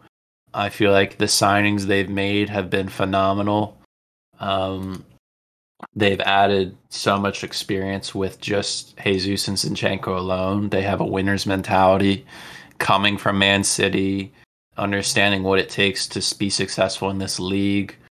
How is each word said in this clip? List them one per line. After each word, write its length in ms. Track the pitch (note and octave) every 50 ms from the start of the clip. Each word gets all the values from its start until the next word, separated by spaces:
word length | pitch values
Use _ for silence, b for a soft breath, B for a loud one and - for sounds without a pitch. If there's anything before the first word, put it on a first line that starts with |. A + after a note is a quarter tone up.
| b b _ _ _ _ _ _ _ _ -
I 160 | G#2+ G2+ G2+
feel 220 | - - G#2+ G2+
like 260 | G2 G2 G2 G2 - -
the 80 | G#2+
signings 560 | G#2 - - A2 G2 G2+ G2+ G#2 G#2 G#2 G2+
they've 280 | G2 F#2+ G2+ G2 G2 F2+
made 380 | G2 G2 G2 G2 G2+ G#2 G#2 G2+
have 200 | G2+ G2+ F#2 E2+
been 200 | G2 G2 F#2+ F#2+
phenomenal. 880 | - - G#2 F#2+ G2 G2 F#2+ G2 G2 G2+ G2+ G#2 G#2 G#2+ G#2+ G2+ - - _ _ _ _ _ _ _ _ _ _ _ -
Um, 640 | - G2 G2 F#2+ F#2+ F#2+ F#2+ F#2 F#2+ F#2+ F#2 - - _ _ _ _ _ _ _ _ _ _ _ _ _ _ _ - - _
they've 240 | G#2 G#2+ G2+ G2 F#2
added 560 | - F#2+ G2 G2 G2+ G2 G2+ G2 F#2+ F2+ - - _ _
so 280 | - - - A2+ G2+ G2+
much 240 | G2+ G2 F#2+ -
experience 720 | - - - - - - G#2 F#2+ F#2+ F#2+ G2 F#2+ - - -
with 260 | G2 F#2+ F2+ - -
just 560 | - - G2+ G2+ - - - - - - - -
Jesus 500 | - G#2 G2 F#2+ F2+ G2+ G2+ G2 - -
and 80 | G2
Zinchenko 600 | F#2+ - D3 G#2 - A#2 G#2 G2 F#2+ - F#2+ F#2
alone. 520 | F#2 F#2 F#2 F#2 F#2 F#2 F#2+ G2+ G#2 G#2 G2+
They 140 | G2+ F#2+
have 180 | F#2+ G2+ F#2+ -
a 60 | -
winner's 400 | F#2+ G2 F#2+ F#2+ G2+ G2 F#2+ -
mentality 800 | G#2 G2 F#2+ F2+ - F#2+ F#2+ F#2 F#2 F#2+ F#2+ G2 G2 G2 G2 B B B B B B B B B B B _
coming 380 | - - G2+ G2 G2+ G#2 G2+
from 220 | F#2 - G#2 G2+ G2
Man 260 | G2 G2 G2+ G2+ G2
City, 680 | - - - G2+ G2 F#2 G2 G2 G2 G2 G2 F#2+ - b b b _ _ _ _ _ _
understanding 680 | - G#2 G2+ G2+ G2+ F#2+ - - A2 G2+ G2+ G2+ F#2+
what 160 | F#2+ F#2+ F#2+ F#2+
it 100 | F#2 -
takes 380 | - - G2+ G2 F#2+ - - -
to 100 | - G2+
s-, 140 | F#2 -
be 180 | - - G#2+ G2
successful 600 | - - G#2+ - - - F#2+ F#2+ - - F#2+ G2
in 80 | G2 G2
this 220 | F#2+ F#2+ - -
league. 560 | F2+ F#2+ G2 G2 G2+ G2+ G2+ G2+ G2 - - b b b _